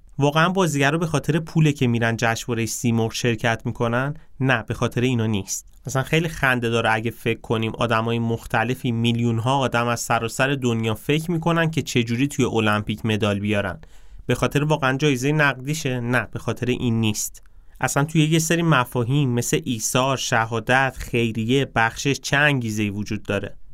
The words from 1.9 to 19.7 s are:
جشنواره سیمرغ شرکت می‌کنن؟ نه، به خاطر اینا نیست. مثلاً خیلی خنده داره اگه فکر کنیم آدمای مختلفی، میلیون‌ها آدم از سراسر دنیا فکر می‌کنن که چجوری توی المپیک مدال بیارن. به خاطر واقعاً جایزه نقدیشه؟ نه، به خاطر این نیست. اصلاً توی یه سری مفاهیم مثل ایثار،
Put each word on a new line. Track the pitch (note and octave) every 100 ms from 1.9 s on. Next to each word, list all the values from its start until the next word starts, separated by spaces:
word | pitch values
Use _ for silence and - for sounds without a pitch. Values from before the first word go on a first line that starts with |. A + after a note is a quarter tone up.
| A#2 A#2 A2+
جشنواره | A#2 A2 - A2+ A2+
سیمرغ | - A#2+ A2+ A2+
شرکت | - B2 A2+ A#2+ A2+ B2
می‌کنن؟ | A2 A#2+ A#2+ C3+ D3 - -
نه، | C3 A#2+
به | G#2+
خاطر | A2 A#2+ -
اینا | B2+ B2 A2+
نیست. | G#2 F#2+ - - - -
مثلاً | C3
خیلی | C3 D#3+ E3
خنده | - C3+ B2 A#2
داره | A#2 A2
اگه | A2 A2+
فکر | A2+ A#2+ A2+
کنیم | - A2+ A2 -
آدمای | A#2 A2+ A2+ A#2
مختلفی، | A#2 A2+ - A#2+ A2+ B2+ C3
میلیون‌ها | A2+ A#2 A#2 A#2 A2+ A#2 C#3
آدم | B2 A#2 A#2+
از | A#2
سراسر | - A#2 A2+ - C3+ C#3+
دنیا | B2 A#2 A2+ G#2+
فکر | - D3+ D#3+
می‌کنن | E3 E3 E3 E3
که | D#3+
چجوری | - B2+ A#2 A#2 C#3+
توی | - A#2+
المپیک | A2 A2 G#2+ G#2 G#2+ A2+
مدال | G#2+ G#2+ G2+
بیارن. | G#2 G#2 G2 E2 - - - - -
به | B2
خاطر | B2+ D3
واقعاً | D3+ D#3 C3+ C3
جایزه | D3+ B2+ C3+
نقدیشه؟ | D3+ C#3+ B2+ C3 D3+ C3+ B2+
نه، | A#2 B2 G#2+
به | A2
خاطر | - A2 A#2+
این | B2+ B2 A2+
نیست. | A2 G#2 - - - - - -
اصلاً | C3 D3
توی | D3+ D#3+
یه | D3+ D#3+
سری | D#3+ E3
مفاهیم | E3 C#3 B2 B2+ A#2 C#3+ C3+
مثل | A#2+ - -
ایثار، | D#3+